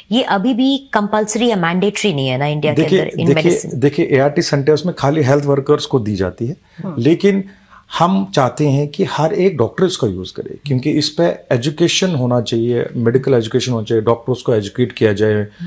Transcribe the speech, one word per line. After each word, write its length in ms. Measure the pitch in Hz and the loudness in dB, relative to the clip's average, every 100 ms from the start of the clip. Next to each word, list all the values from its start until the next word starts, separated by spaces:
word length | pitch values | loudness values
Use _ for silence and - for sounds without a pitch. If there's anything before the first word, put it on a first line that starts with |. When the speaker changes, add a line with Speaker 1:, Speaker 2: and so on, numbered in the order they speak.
| - | -4
Speaker 1:
ये 100 | 220 | -2
अभी 320 | 262 202 220 | 0 0 0
भी 360 | 240 262 277 277 | 2 2 0 -2
कंपल्सरी 560 | 220 202 214 214 214 240 | -2 0 -2 -2 0 0
या 80 | 202 | 0
मैंडेटरी 560 | 165 180 202 208 208 | 0 0 0 0 -2
नहीं 160 | 147 135 | 0 -2
है 100 | 127 | -2
ना 80 | 147 | -2
इंडिया 280 | 151 151 | -2 0
के 80 | 147 | 0
Speaker 2:
देखिए, 180 | 160 185 | 2 2
Speaker 1:
अंदर 200 | 156 - | 0 -2
इन 60 | 165 | 0
Speaker 2:
देखिए, 160 | 160 | 2
Speaker 1:
मेडिसिन? 380 | 156 - - 131 | 2 2 -2 0
Speaker 2:
देखिए, 280 | 139 156 170 | 0 2 2
एआरटी 320 | 135 139 147 | 2 2 0
सेंटर्स 440 | 165 143 139 151 175 | 0 0 2 2 0
में 80 | |
खाली 280 | - 139 156 | -2 0 2
हेल्थ 220 | 131 143 | 2 2
वर्कर्स 420 | 143 139 139 147 - | 2 0 2 0 0
को 120 | 139 | -2
दी 180 | 104 98 | 0 -2
जाती 300 | 92 - 117 | -4 -4 -8
है, 100 | 180 _ - | -8 _ -14
Speaker 1:
हाँ। 120 | 185 143 | -8 -2
Speaker 2:
लेकिन 460 | 123 170 202 196 190 - _ - - - | 2 2 2 0 -4 -12 _ -20 -10 -2
हम 320 | 170 196 190 | 0 0 0
चाहते 340 | - 127 - 147 | 0 0 0 0
हैं 200 | 139 147 | 0 -2
कि 160 | - | -2
हर 280 | 185 - 156 | -2 0 -2
एक 220 | - 185 151 | 2 0 2
डॉक्टर 280 | 113 - | -2 0
इसका 220 | 180 - 113 | -2 0 -4
यूज़ 240 | 92 92 | -4 -8
करे, 260 | - - - 143 | -10 -12 -12 -4
क्योंकि 240 | 127 151 | -2 0
इस 180 | 151 147 | -2 -2
पे 140 | - 170 - - | 0 -2 -2 -2
एजुकेशन 600 | 127 127 151 170 - 185 | -2 -2 0 0 2 0
होना 260 | 156 123 123 | 0 0 0
चाहिए, 460 | 110 117 120 120 - 127 | 0 -2 0 0 -2 -2
मेडिकल 380 | 117 127 - | 2 2 2
एजुकेशन 380 | 127 110 127 123 | 0 2 -2 -2
होना 120 | 117 | -4
चाहिए, 200 | 107 113 | 0 0
डॉक्टर्स 380 | 107 117 - 120 | 2 0 -2 -4
को 120 | - | 0
एजुकेट 380 | 113 101 - 123 | 0 -2 -2 -2
किया 200 | - 110 | 2 2
जाए, 340 | 101 107 104 104 - | 4 2 2 -2 -8